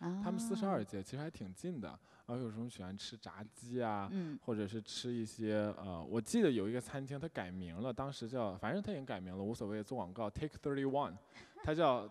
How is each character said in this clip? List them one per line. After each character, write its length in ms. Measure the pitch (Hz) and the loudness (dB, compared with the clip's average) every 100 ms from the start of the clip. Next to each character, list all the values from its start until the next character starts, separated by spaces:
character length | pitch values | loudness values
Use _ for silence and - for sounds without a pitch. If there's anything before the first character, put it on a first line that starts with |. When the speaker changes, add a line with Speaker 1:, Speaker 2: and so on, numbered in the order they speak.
Speaker 1:
啊。 200 | 170 185 | -4 -2
Speaker 2:
他 80 | 208 | 0
们 80 | - | 0
四 160 | 226 | 2
十 120 | 226 196 | 2 4
二 180 | 165 | 4
街， 180 | 104 101 | 2 -2
其 100 | 95 131 | -4 -4
实 60 | |
还 80 | 156 | -4
挺 220 | - - | -6 -8
近 260 | 92 175 165 | -6 -6 -4
的。 80 | 90 - - - | -6 -8 -18 -14
然 140 | - 120 | -4 -2
后 60 | |
有 40 | 120 | -2
时 80 | 107 | -4
候 80 | 120 | -6
喜 160 | - | -6
欢 120 | 92 98 | -6 -6
吃 200 | - 113 | -8 -10
炸 280 | - 85 107 | -10 -10 -12
鸡 300 | - 120 123 | -12 -4 0
啊， 260 | 117 104 98 | 2 2 0
Speaker 1:
嗯。 260 | 190 165 143 | 0 -2 -2
Speaker 2:
或 100 | - | -2
者 100 | 110 101 | 0 0
是 140 | 110 | -2
吃 320 | 104 - 123 | -6 -4 -2
一 120 | 120 | 0
些， 480 | 110 - 110 107 104 - | -2 -2 2 4 2 0
呃， 240 | 101 85 80 | -4 -4 0
我 120 | 110 | 0
记 200 | - 240 | 4 6
得 80 | 190 | 8
有 200 | 117 98 | 6 4
一 40 | |
个 80 | 123 | 0
餐 240 | 117 139 | -2 -4
厅 140 | 135 139 | -4 -4
它 80 | 160 | -4
改 220 | - 92 | -4 -4
名 240 | 92 87 82 | -4 -4 -2
了， 100 | 123 | -2
当 200 | 117 135 | 0 -2
时 160 | 139 113 | -4 -4
叫， 280 | 127 110 92 | 0 0 0
反 140 | 104 | 0
正 80 | 180 | 0
它 120 | 202 | 0
已 20 | |
经 100 | 180 | -4
改 160 | 131 107 | -2 -4
名 160 | 92 92 | -4 -2
了， 60 | |
无 100 | 101 | -2
所 140 | 117 104 | 0 -2
谓， 160 | 107 | -2
做 140 | 107 131 | -2 -2
广 160 | 90 | -2
告， 180 | 98 107 | -2 -2
Take 260 | - 151 - | 0 -4 -2
thirty-one， 520 | 147 139 135 135 127 92 - - - - | -2 2 4 4 2 -2 -14 -20 -18 -6
它 100 | - | 0
叫 320 | 156 160 123 101 | 6 6 6 2